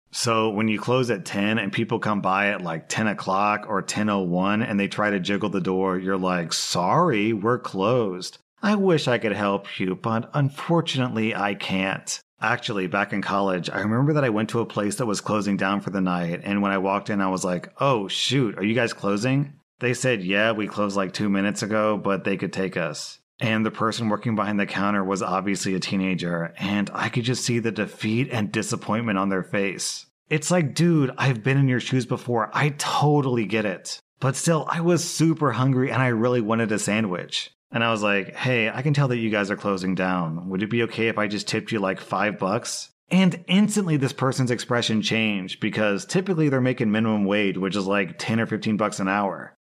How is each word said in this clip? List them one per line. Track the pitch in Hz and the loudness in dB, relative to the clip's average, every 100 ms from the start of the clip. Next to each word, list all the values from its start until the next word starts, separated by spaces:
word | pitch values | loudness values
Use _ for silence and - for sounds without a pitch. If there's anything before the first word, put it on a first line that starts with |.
| _ | _
So | - 117 113 110 | -4 0 2 2
when | 101 113 | 2 0
you | 104 | 0
close | 101 127 123 | 0 2 2
at | 101 82 | -2 -4
ten | 101 101 110 | -2 0 0
and | 101 | 0
people | 107 113 113 | -2 -2 -2
come | 107 104 | 0 0
by | 92 95 101 | 0 2 2
at, | 101 | 0
like, | 87 82 - | -4 -6 -6
ten | - 110 | -2 -2
o'clock | 98 - 95 104 104 104 | -2 -2 0 2 0 -2
or | 101 | -4
ten | 92 - 107 | -4 -2 0
oh | 101 | 0
one | 92 87 98 104 | 0 0 2 0
and | 117 101 | 0 0
they | 98 | 0
try | - 104 | 0 0
to | 101 | 0
jiggle | 87 101 101 | 0 -2 0
the | 95 | -2
door, | 92 92 95 92 | 0 0 0 0
you're | 92 98 | -2 0
like, | 92 90 82 | 0 -2 -2
"Sorry, | - - 92 90 127 175 110 104 | -4 -2 0 2 2 2 2 0
we're | 113 107 120 | 0 0 0
closed. | - 95 98 127 107 90 90 - _ _ | -2 -2 2 2 0 -4 -10 -14 _ _
I | 202 | 0
wish | 208 190 160 139 | 2 4 2 2
I | 117 | 0
could | 110 | 0
help | 98 101 98 - - | 0 0 0 -4 -4
you, | 92 90 | -2 -2
but | 113 113 117 | -2 -2 -2
unfortunately | 147 135 - - 170 165 135 127 113 110 104 | 0 0 -2 0 0 2 -2 -2 0 0 0
I | 101 | -2
can't." | 101 - 95 95 - - - - _ | -2 -2 -2 0 -2 -6 -10 -12 _
Actually, | 110 120 - 104 92 | -2 0 -2 -4 -2
back | 98 101 | 0 0
in | 104 | -2
college, | - 98 98 92 82 | -2 0 2 0 -2
I | 98 | -2
remember | 104 113 143 | 0 2 2
that | 151 | 2
I | 135 | 2
went | 107 110 | 0 0
to | 117 | -2
a | 110 | -2
place | - 104 98 | -2 -2 -2
that | 123 | -2
was | 98 | -2
closing | - 107 101 95 | -2 -2 0 0
down | 95 101 | 0 -2
for | 95 | -2
the | 95 | -2
night, | 92 87 87 87 | 0 0 -2 -4
and | 101 101 | -2 0
when | 101 | 0
I | 98 | 0
walked | 95 98 98 | 0 0 -2
in, | 104 | -2
I | 95 | 0
was | 92 | 0
like, | 92 90 - - | -2 -2 -6 -2
"Oh, | 139 123 95 | 0 0 -2
shoot, | - - 131 120 95 | -4 0 0 0 0
are | |
you | 101 113 | 0 2
guys | 117 | 0
closing?" | - 101 101 123 135 143 - _ - | -2 -2 0 2 0 0 -8 _ -6
They | 123 | -2
said, | 123 131 117 | 0 0 0
"Yeah, | 90 101 110 | 0 2 2
we | 110 101 | 2 -2
closed, | 104 104 98 | -2 -2 0
like, | 92 | -2
two | - 107 | -2 0
minutes | 98 101 101 | 0 0 -2
ago," | 104 110 107 104 | -2 0 0 0
but | 98 95 | 0 -2
they | 98 95 | -2 -2
could | 98 | -2
take | - 95 92 | -4 -4 -2
us. | 80 73 - - _ - | -4 -6 -12 -16 _ -6
And | 117 110 | -2 0
the | 110 | 0
person | - 113 107 113 | 0 -2 0 -2
working | 104 120 107 | -2 0 0
behind | 104 104 | 0 0
the | 98 | 0
counter | 98 101 101 | 0 0 0
was | 95 98 | 0 0
obviously | 113 95 95 95 104 92 | 0 -2 0 -2 0 -2
a | |
teenager, | - 98 95 90 87 85 82 - | -2 0 0 0 -2 -2 -4 -6
and | 95 104 98 | -2 -2 -2
I | - 110 | -2 -4
could | 127 | -2
just | 117 120 | -2 -2
see | - 117 | 0 0
the | 113 | 0
defeat | 104 98 - 107 113 135 | -2 -4 -4 -2 0 0
and | 120 104 | -2 -2
disappointment | 110 101 104 - 107 117 98 | -2 -2 -4 -2 -2 0 0
on | 98 | 2
their | 95 | 0
face. | 90 104 98 - - - - _ - | 0 -2 -2 -2 -6 -8 -12 _ -4
It's | 156 151 | -4 2
like, | 180 147 | 2 2
"Dude, | 127 170 160 131 - | 2 4 4 2 0
I've | 131 120 | 0 0
been | 113 139 | 2 4
in | 135 | 4
your | 123 | 2
shoes | - 135 117 | 0 0 0
before. | 120 - 117 104 | -4 -2 -2 0
I | - 143 143 | 0 0 -2
totally | - - 143 147 135 123 101 | -2 2 4 4 4 2 2
get | 110 104 | 0 0
it." | 87 - - - _ | -4 -8 -14 -16 _
But | 131 135 | -2 0
still, | - 160 - | 2 2 0
I | 170 | 0
was | 170 170 | 4 2
super | - - 160 160 147 | 2 2 2 4 2
hungry | 110 131 127 127 | 2 2 4 2
and | 113 | 2
I | 131 | 2
really | 113 123 123 | 2 2 2
wanted | 107 113 113 | 2 2 2
a | 104 | 0
sandwich. | 98 104 110 90 - - - _ _ | 0 0 0 -4 -4 -6 -8 _ _
And | 117 | -2
I | 117 | 0
was | 113 | 2
like, | 104 101 92 | 2 2 0
"Hey, | - 131 123 110 | -2 0 2 2
I | 117 | 0
can | 139 | 0
tell | 143 139 | 2 2
that | 123 | 2
you | 113 | 0
guys | 104 98 | 2 0
are | 101 | 0
closing | 104 95 92 | -2 -2 0
down. | 92 92 90 85 80 90 | 0 0 0 -2 -4 -4
Would | 92 | -4
it | 104 | -2
be | 117 | 0
okay | 113 - 113 | -2 0 0
if | 104 | 0
I | 107 | -2
just | 101 - | -2 -4
tipped | 110 107 | -4 -2
you, | 113 | -2
like, | 95 92 | 0 -2
five | - 95 104 92 | -4 -2 0 0
bucks?" | 95 110 - - - _ - | -2 -2 -4 -10 -12 _ 0
And | 180 185 - - | 4 4 2 2
instantly | 180 214 208 185 151 | 4 4 2 2 2
this | 135 | 0
person's | - 135 127 123 | 0 0 2 0
expression | 120 - 120 113 110 | 0 0 0 2 0
changed | 101 110 110 101 92 - | 2 0 0 -2 -6 -4
because | 104 101 107 98 - | -4 0 2 0 0
typically | 180 190 170 151 | -2 0 2 2
they're | 135 | 4
making | 127 131 110 | 2 2 2
minimum | 107 113 107 98 | 2 2 2 2
wage, | 104 101 92 | 2 2 0
which | 95 101 | -2 0
is, | 95 | 0
like, | 101 95 - | 0 0 -4
ten | - 113 | -2 0
or | 113 | 0
fifteen | 110 113 104 | -2 0 0
bucks | 104 - | 0 -2
an | 95 | 0
hour. | 98 101 80 - - | 0 0 -4 -12 -18